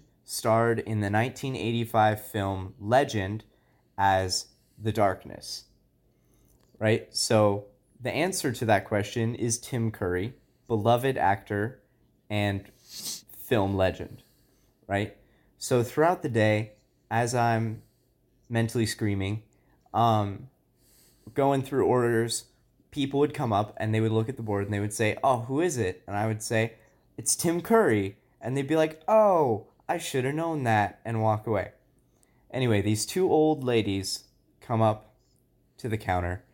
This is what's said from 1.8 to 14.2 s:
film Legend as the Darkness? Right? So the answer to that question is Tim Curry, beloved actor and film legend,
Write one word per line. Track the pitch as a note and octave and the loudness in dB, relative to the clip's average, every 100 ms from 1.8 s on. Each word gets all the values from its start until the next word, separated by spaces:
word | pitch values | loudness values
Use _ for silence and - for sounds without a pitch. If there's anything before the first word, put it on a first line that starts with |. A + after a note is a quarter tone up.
| A2+ A2+ G#2+ G#2+ - | 0 2 2 2 -6
film | G#2+ G2 F#2+ F#2+ - | -4 -4 -4 -8 -10
Legend | G2+ B2+ C#3+ A2+ F#2+ A2 - _ _ _ _ - | 0 2 2 -2 -4 -6 -12 _ _ _ _ 0
as | G2 F#2+ F#2+ - - _ _ - | 2 4 2 -4 -8 _ _ -8
the | G#2+ | -4
Darkness? | G#2+ G2+ F#2 - - - - - _ _ _ _ _ _ _ _ _ _ - | 2 2 0 -10 -16 -14 -14 -16 _ _ _ _ _ _ _ _ _ _ -2
Right? | G#2+ A2+ - | 0 0 -2
So | - - A2 G#2 G2+ - _ _ - | -4 2 6 6 2 -6 _ _ -10
the | A#2+ | -6
answer | G2+ F3+ F#3+ C#3+ | -2 -2 -2 -4
to | A2+ A2 | -2 2
that | G2+ - | 2 2
question | G#2 G2 A#2+ A2+ B2 | -2 -2 -2 -2 -2
is | A#2 A2+ | -4 -4
Tim | - B2 A2+ | -4 -4 -4
Curry, | A2 F#2 F2+ G#2+ - _ _ - | -2 -2 -2 -4 -10 _ _ -4
beloved | A2+ G#2+ A#2+ C3+ C3 | 0 2 2 2 0
actor | F#2+ G2+ - G#2 A2+ C3 _ _ _ _ - | 0 0 -2 -4 -4 -8 _ _ _ _ -6
and | G#2 G#2 G2 - _ | -2 -2 -4 -8 _
film | - - - - - - - A#2+ G2 G2 | -20 -14 -12 -12 -16 -12 -2 0 2 2
legend, | F#2 F2+ - - | 0 0 -10 -16